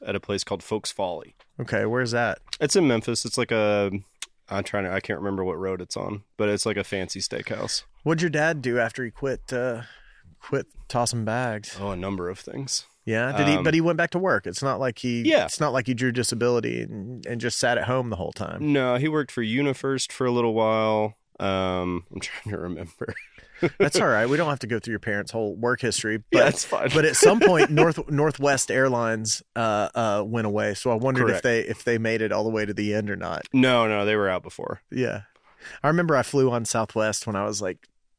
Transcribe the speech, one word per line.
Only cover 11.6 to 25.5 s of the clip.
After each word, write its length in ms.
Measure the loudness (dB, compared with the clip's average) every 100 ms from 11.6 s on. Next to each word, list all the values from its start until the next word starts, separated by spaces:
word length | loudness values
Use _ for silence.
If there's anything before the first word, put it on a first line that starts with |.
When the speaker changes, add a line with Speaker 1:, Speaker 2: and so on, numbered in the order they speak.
| -10 -8
Speaker 1:
Oh, 120 | -6
a 40 | -4
number 340 | -4 -4 -6
of 100 | -8
things. 460 | -12 -10 -6 -6 -6 _ -4
Speaker 2:
Yeah, 320 | -2 0 0
did 100 | 2
he? 80 | 2
Speaker 1:
Um, 60 |
Speaker 2:
But 120 | 4 4
he 60 |
went 160 | 2 2
back 120 | 0
to 80 | 0
work. 280 | 0 0 -2
It's 160 | -4
not 160 | -2 -2
like 180 | -2 -2
he, 220 | -2 0
Speaker 1:
Yeah. 240 | 4 4 2
Speaker 2:
it's 140 | 0
not 140 | 0
like 120 | 0 0
he 80 |
drew 180 | 0 0
disability 720 | 0 -2 0 2 2 0 -4
and, 420 | -6 -10 -10 -12 -10
and 120 | -6
just 200 | -4 0
sat 180 | 0 0
at 60 | 0
home 240 | -2 -2
the 60 | -4
whole 160 | -6
time. 420 | -8 -8 -4 0
Speaker 1:
No, 220 | 2 2 2
he 100 | 0
worked 240 | 0 -2
for 120 | -4
UniFirst 680 | -2 0 0 -2 -2 -2 -4
for 140 | -2 0
a 60 |
little 220 | 2 2 2
while. 600 | 2 2 2 2 0 -4 _ -6
Um, 680 | -2 0 0 -2 -2 -4 -8
I'm 60 | -12
trying 340 | -10 -10 -10 -8
to 40 |
remember. 520 | -8 -8 -12 -10 -10 -10 -16 -20 -20 -4
<laughs> 160 | -4 2
Speaker 2:
That's 200 | 2 2
all 80 | 2
right. 180 | 2 2
We 100 | 2
don't 120 | 0
have 100 | -2
to 80 | -4
go 120 | -6
through 140 | -4
your 60 | -6
parents' 320 | -4 -6 -4
whole 240 | -4 -4